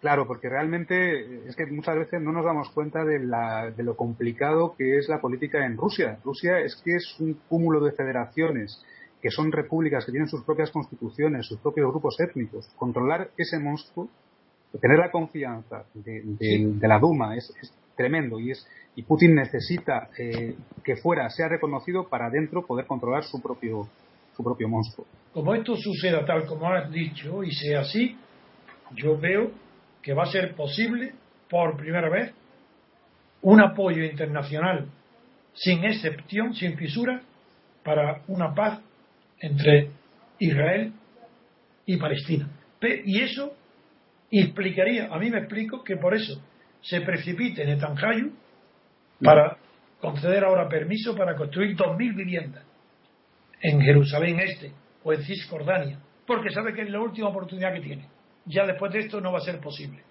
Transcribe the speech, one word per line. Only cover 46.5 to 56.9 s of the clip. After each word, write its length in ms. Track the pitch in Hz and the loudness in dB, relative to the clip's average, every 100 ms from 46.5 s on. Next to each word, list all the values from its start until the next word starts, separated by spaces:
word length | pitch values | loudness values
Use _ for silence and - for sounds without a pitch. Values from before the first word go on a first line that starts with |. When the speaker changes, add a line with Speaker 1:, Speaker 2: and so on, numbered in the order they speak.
| _ _ _ | _ _ _
Speaker 2:
se 200 | - 175 | -6 -4
precipite 600 | 151 175 170 170 240 - 143 | -2 -4 -4 -4 -4 -2 -2
Netanyahu 640 | 143 147 143 208 226 294 - _ _ _ _ _ _ _ _ | 0 -2 -2 0 0 -2 -8 _ _ _ _ _ _ _ _
para 360 | 135 151 151 - - _ _ _ | 10 10 10 2 -18 _ _ _
conceder 440 | 160 143 165 196 | -6 -2 2 2
ahora 240 | 190 185 151 | 4 4 2
permiso 460 | 156 160 214 226 | -2 -2 -4 -4
para 220 | 190 180 143 | -2 -2 -2
construir 400 | 143 175 202 185 | -4 -2 -2 2
dos 200 | 180 160 | 0 2
mil 160 | 240 | -2
viviendas 500 | 190 185 175 143 - - _ _ _ _ _ _ _ _ - | -2 -4 -6 -8 -16 -20 _ _ _ _ _ _ _ _ -4
en 200 | 165 143 | 2 4
Jerusalén 580 | 139 143 139 147 175 170 | 8 8 6 2 0 0
Este 320 | 190 - 143 - _ _ | -2 -4 -14 -18 _ _
o 80 | 156 | -2
en 100 | 151 | -2
Cisjordania, 760 | 143 190 - 160 147 185 139 - - _ - | -2 -8 -10 -8 -2 -2 -2 -10 -18 _ -4
porque 240 | 233 214 | -2 -2
sabe 220 | 180 226 | -4 -6
que 100 | 214 | -6
es 80 | 208 | -6